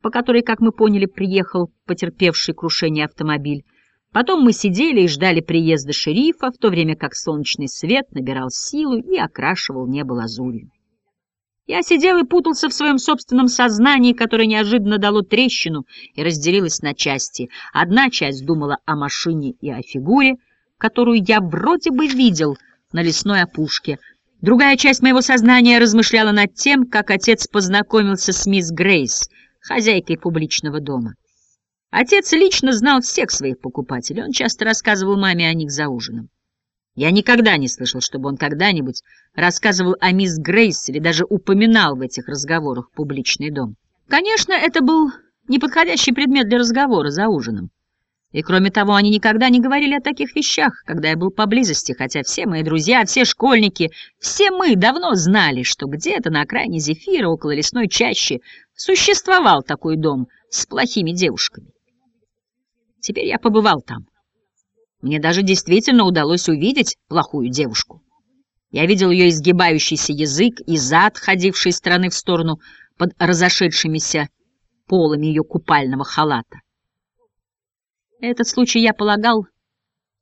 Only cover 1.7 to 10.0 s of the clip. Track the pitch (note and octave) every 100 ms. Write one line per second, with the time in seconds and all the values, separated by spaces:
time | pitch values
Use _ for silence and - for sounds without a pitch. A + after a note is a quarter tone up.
1.7 | _ - F3+ F3 D#3+ F3+ D#3+ - D3+ E3
2.7 | - E3 D3+ D3+ - D#3 D3 D3 C#3+ -
3.7 | _ _ _ _ - B3 F4+ B3 - G3+
4.7 | F3+ D#4+ B3 F3 C#3+ F#3 E3 D#3+ E3 D#3+
5.7 | D#3 C#3 D3 - F3+ D4+ E4+ B3+ B3 A3
6.7 | E3+ D#3+ D3+ D3 - - D3+ C#3+ - C3+
7.7 | - D#3+ C4 C4+ C#3+ C3 C3 C3 - -
8.7 | C#4+ D4+ A#3 A3+ F#4 - - C3+ F#3 -
9.7 | C3 B2+ C#3